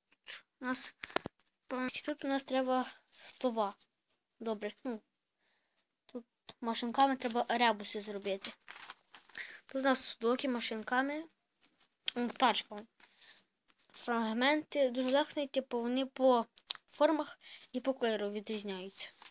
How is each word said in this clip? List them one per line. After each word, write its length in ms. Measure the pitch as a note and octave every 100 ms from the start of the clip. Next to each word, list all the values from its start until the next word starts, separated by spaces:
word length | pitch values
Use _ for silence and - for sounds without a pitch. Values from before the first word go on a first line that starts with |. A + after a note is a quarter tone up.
| _ _ - - - _
у 60 | B3+
нас, 300 | B3+ - - - - - _ _ _ - B3+ B3+ - -
тут 200 | D4 C#4
у 20 |
нас 160 | C#4
треба 480 | - C4 C4 B3+ B3 - _
стова. 640 | - - - B3+ A3+ G3+ - - _ _ _ _ -
Добре, 340 | A3+ G#3 G#3 -
ну. 180 | C4+ A3 _ _ _ _ _ _ _ _ _ _ -
Тут 200 | B3 - _ - -
машинками 540 | A#3 A3+ A#3+ A3+ C4+ C4
треба 300 | B3 A#3 A#3+
ребуси 520 | A#3 A#3 G#3 G3+ G#3+
зробити. 520 | G#3 G3+ G3+ G3 - - - - - - _ - - - - - -
Тут 160 | C4+
у 20 |
нас 220 | C4+ B3+ -
судоки 420 | - A3+ B3 C#4
машинками. 800 | A#3+ - A3 G#3+ B3+ C#4 D4 E4 _ _ _ - _ - _ - B3
Ну, 140 | A#3+
тачками. 580 | - B3 G#3 - G#3 A3+ - - _ - - _ _ - - _
Фрагменти 960 | - - A#3 A3 A3 C4 D4+ D4+ D4 C4
дуже 200 | A#3+ B3+
легко 240 | C4+ D4+
знайти, 280 | - C#4 C4+
бо 200 | C4 A#3+
вони 240 | A#3 B3+ C4
по 400 | - C4 B3 A3 - - - -
формах 540 | - D4+ D#4 D4 - - - -
і 100 | B3+
по 120 | C4+
кольору 380 | C4+ A#3 G#3+ G#3
відрізняються. 800 | G#3 G3+ G#3+ G3+ F#3+ G3 - - - -